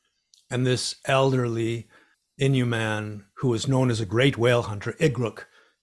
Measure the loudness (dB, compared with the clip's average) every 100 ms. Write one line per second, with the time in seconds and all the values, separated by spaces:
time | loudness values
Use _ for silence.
0 | _ _ _ _ _ -2 0 0 -2 -8
1 | 0 2 4 2 -2 -2 -4 -4 -10 _
2 | _ _ _ -2 0 2 0 -2 -2 -4
3 | -6 -12 -18 -4 -2 0 0 2 2 0
4 | -2 2 2 4 2 2 0 -8 -8 -2
5 | 0 0 -4 -6 -20 _ _ _